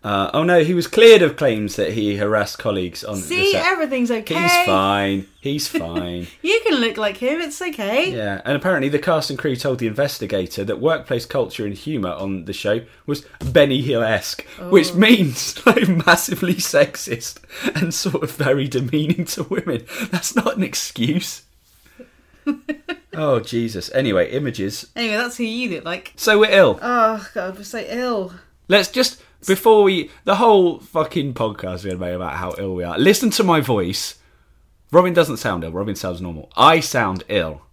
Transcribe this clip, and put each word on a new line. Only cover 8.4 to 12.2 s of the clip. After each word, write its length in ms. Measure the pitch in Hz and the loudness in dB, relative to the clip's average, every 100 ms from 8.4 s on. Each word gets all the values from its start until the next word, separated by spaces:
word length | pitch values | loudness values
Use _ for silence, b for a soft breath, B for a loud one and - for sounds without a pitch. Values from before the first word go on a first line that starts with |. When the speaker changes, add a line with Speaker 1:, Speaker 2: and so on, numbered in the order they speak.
| - | -4
Speaker 1:
and 100 | 139 | -2
apparently 340 | 185 170 135 | 0 0 0
the 100 | 147 | -2
cast 320 | 147 160 139 | 0 -2 -2
and 80 | 135 | -6
crew 160 | 151 127 | -4 -4
told 240 | 139 127 | -4 -2
the 80 | 113 | -4
investigator 760 | 107 143 - 101 101 90 - | -2 -4 -4 -6 -4 -4 -6
that 160 | 98 - | -6 -2
workplace 460 | 135 160 - 120 - | 0 -2 -2 -6 -4
culture 400 | 139 113 - 104 | -4 -4 -4 -8
and 80 | |
humour 380 | 98 - 147 92 | -8 -6 -4 -4
on 340 | 80 | -4